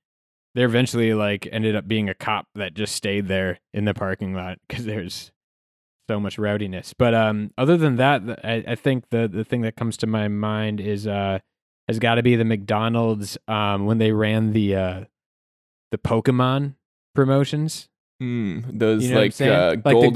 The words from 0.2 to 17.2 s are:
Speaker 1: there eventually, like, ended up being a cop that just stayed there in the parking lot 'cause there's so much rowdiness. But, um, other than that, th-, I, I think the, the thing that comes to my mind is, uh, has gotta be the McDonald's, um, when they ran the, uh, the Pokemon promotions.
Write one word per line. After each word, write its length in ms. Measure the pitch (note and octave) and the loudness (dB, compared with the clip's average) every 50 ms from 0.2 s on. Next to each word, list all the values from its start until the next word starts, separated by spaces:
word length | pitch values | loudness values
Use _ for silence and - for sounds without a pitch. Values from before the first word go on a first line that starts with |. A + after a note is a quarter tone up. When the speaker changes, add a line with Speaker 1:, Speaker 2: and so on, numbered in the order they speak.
| _ _ _ _ _ _ - | _ _ _ _ _ _ -2
Speaker 1:
there 120 | B2 B2 | 0 2
eventually, 480 | A#2+ A2+ A#2+ B2+ - - A#2+ A2+ A2+ A2 | 2 4 2 2 2 0 0 2 2 2
like, 340 | G#2+ G#2 G#2 G#2 G2+ - - | 2 0 0 -2 -4 -6 -6
ended 240 | - A2 A2 A2 G#2+ | -4 -2 0 0 0
up 120 | G#2+ - F#2+ | -2 -2 -2
being 200 | A2+ G#2+ G#2 G2 | -2 -2 -2 -2
a 60 | F#2 | -6
cop 320 | - - A2+ G#2+ G2 - _ - | -6 -4 -4 -4 -4 -6 _ -10
that 200 | G#2 G2 F#2 D#2 | -8 -8 -8 -6
just 200 | G#2+ G#2+ G2+ - | -6 -6 -6 -6
stayed 340 | - - G2+ G2+ G#2 G2 F#2 | -6 -4 -4 -2 -2 -2 -2
there 320 | F#2+ F#2+ F#2+ F#2 F2 - _ _ | -2 -2 -2 -2 -4 -8 _ _
in 120 | - G#2 G#2 | -6 -4 -2
the 100 | G#2 F#2+ | -2 -2
parking 400 | G2+ G2+ F#2+ F#2+ - G#2 F#2 F#2+ | -4 -4 -6 -6 -6 -8 -8 -8
lot 240 | F#2 F#2 F#2 F#2 - _ - | -8 -8 -10 -12 -14 _ -12
'cause 160 | - A#2+ A#2+ | -12 -10 -8
there's 480 | G#2+ G#2 G#2+ E2+ F2+ - - - - _ _ _ _ _ _ _ _ _ _ _ _ _ _ _ - | -8 -8 -8 -8 -10 -12 -14 -16 -18 _ _ _ _ _ _ _ _ _ _ _ _ _ _ _ -6
so 120 | A2 G#2 | -4 -4
much 180 | G#2 G2 - - | -4 -4 -4 -4
rowdiness. 540 | G#2 G#2 G#2 G#2 G#2 F#2+ F#2 F2 - - | -2 -2 -2 -2 -4 -6 -8 -10 -12 -8
But, 220 | - - B2+ A#2 A#2 | -2 0 2 4 4
um, 360 | A2+ A2 G#2+ G#2 G#2 G#2+ G2+ - - | 4 2 2 0 -2 -4 -6 -4 0
other 180 | C3 D3+ F3 | 2 2 4
than 200 | E3+ D#3 D3 B2+ | 4 4 2 2
that, 280 | A#2 B2+ C#3 C#3+ A#2+ F#2 | 2 2 2 2 0 -2
th-, 120 | A#2 A2 - - | -6 -10 -8 -6
I, 280 | G#2+ A#2 A2+ - - | -4 -4 -4 -4 -4
I 20 | A#2+ | -6
think 340 | - - C#3 C3 B2 - _ | -2 0 0 0 0 -2 _
the, 160 | A#2 A2+ A#2 | -2 0 0
the 180 | G#2+ - G#2+ A2 | 0 -2 -4 -4
thing 180 | - C3 A#2+ | -2 -2 -2
that 140 | A2+ A2 - | -2 -4 -4
comes 200 | - A#2 A2+ - - | -4 -6 -6 -4 -4
to 80 | A#2 | -2
my 220 | A2 A2 A2 G#2 G#2 | -2 0 0 0 -2
mind 520 | G#2 G#2 G#2+ G#2+ G#2+ G#2+ G#2+ G#2+ G#2+ G#2 | -2 -2 -2 -2 -2 -2 -2 -2 -4 -4
is, 260 | G2 G#2+ G#2 G2 G#2 | -4 -4 -4 -4 -4
uh, 320 | G#2+ G2+ G2+ G2 G2 F#2+ F#2+ - _ _ _ _ _ _ _ _ - | -4 -2 -2 -2 -2 -2 -4 -6 _ _ _ _ _ _ _ _ -6
has 100 | A2+ A2+ | -4 0
gotta 240 | A#2+ A#2 A#2 A#2 | 0 2 2 4
be 140 | A#2 B2 A#2+ | 4 4 4
the 80 | A2+ A2+ | 4 2
McDonald's, 920 | A2+ A2+ G2+ G2+ G2+ G#2+ G#2 A2+ A2+ A#2 A#2 A#2 A2+ A2 G#2 G2+ G2 - - _ - | 0 0 -2 -2 -2 -2 0 0 0 0 0 0 0 0 -2 -6 -8 -12 -12 _ -4
um, 380 | A2 G#2+ G#2 G2+ G2+ G2 G2+ | -2 -2 0 0 0 0 0
when 120 | G#2 A2+ A2+ | 0 2 2
they 140 | A2+ A2 | 2 2
ran 400 | A2 G#2+ G#2+ G#2+ A2 A2 A2 G#2+ | 2 2 2 2 2 2 0 2
the, 240 | G#2+ A2 G#2 G2 G2 | 2 2 2 2 0
uh, 280 | F#2+ F#2 F#2 F2+ F#2 G#2 - _ _ _ _ _ _ _ _ _ _ _ _ _ _ _ _ | 0 0 -2 -4 -8 -12 -16 _ _ _ _ _ _ _ _ _ _ _ _ _ _ _ _
the 80 | - - | -8 -6
Pokemon 760 | - - A#2 A2+ - C3+ B2+ B2 B2+ B2+ C3 C#3 C#3+ C#3 C3+ _ _ _ _ _ _ _ - | -2 0 0 0 2 2 2 2 2 2 0 -2 -2 -4 -8 _ _ _ _ _ _ _ 0
promotions. 760 | - | 2